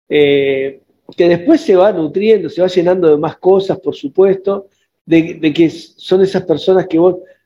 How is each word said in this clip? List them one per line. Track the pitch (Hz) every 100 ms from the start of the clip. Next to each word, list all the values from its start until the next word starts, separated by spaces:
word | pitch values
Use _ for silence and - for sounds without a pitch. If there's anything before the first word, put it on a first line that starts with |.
| _
eh, | 151 143 143 139 135 135 135 _ _ - -
que | 175
después | 170 175 330
se | - 185
va | 202
nutriendo, | 180 156 190 214 214 156
se | -
va | 180
llenando | 185 170 185 165
de | 147
más | 156 -
cosas, | 180 190 190 143
por | 147
supuesto, | - 139 185 196 190 196 196 196 _ _ _ -
de, | 165 165
de | 165 156
que | 147 160
son | 156 - _ - 190
esas | 190 190
personas | 185 151 - 190 180
que | 160
vos, | 180 180 - _